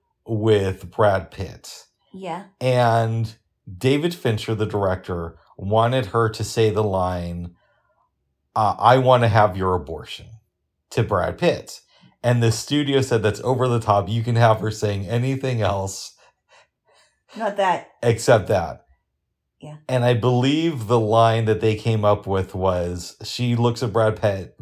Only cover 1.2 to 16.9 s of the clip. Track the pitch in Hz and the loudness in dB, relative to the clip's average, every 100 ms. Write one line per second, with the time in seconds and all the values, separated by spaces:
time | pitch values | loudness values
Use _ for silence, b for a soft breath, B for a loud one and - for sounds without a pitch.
1.2 | 85 - 95 - - - - _ _ 190 | -4 -12 -12 -14 -20 -20 -20 _ _ -14
2.2 | 185 170 - - 127 123 117 113 113 113 | -12 -12 -14 -6 0 2 2 2 0 -2
3.2 | 113 - _ _ - 90 131 147 170 175 | -4 -8 _ _ -20 -4 0 2 0 -4
4.2 | 123 107 - 107 104 104 98 92 - 87 | -2 -2 -2 -4 -2 -2 -2 -2 -6 -8
5.2 | 82 - b b 95 110 117 131 101 117 | -8 -12 b b -2 2 2 0 -2 0
6.2 | 113 - 104 - 110 98 107 95 92 90 | 0 -2 -4 0 2 2 0 0 -2 -4
7.2 | 87 87 87 - _ _ _ _ _ _ | -6 -8 -12 -16 _ _ _ _ _ _
8.2 | _ _ _ - 107 - 107 131 127 127 | _ _ _ 0 0 2 4 4 6 4
9.2 | 113 110 104 95 92 90 78 78 - - | 4 4 4 2 -2 -2 -4 -14 -14 -20
10.2 | - - _ _ _ _ _ - 101 98 | -20 -20 _ _ _ _ _ -4 0 0
11.2 | 87 85 170 - - - _ b b b | -2 -2 -2 -2 -6 -20 _ b b b
12.2 | 120 120 113 113 - 147 139 135 - 113 | 0 2 2 0 -2 -2 2 0 2 0
13.2 | 104 - 120 131 127 120 110 101 92 113 | 0 -2 -2 0 0 0 2 2 0 -2
14.2 | 113 117 117 107 107 104 107 98 95 117 | 0 4 4 4 -2 -4 -4 -4 -4 -4
15.2 | 131 135 131 117 98 98 95 - - - | -2 -4 -4 -2 -2 -2 -6 -10 -14 -20
16.2 | b b _ b b _ _ | b b _ b b _ _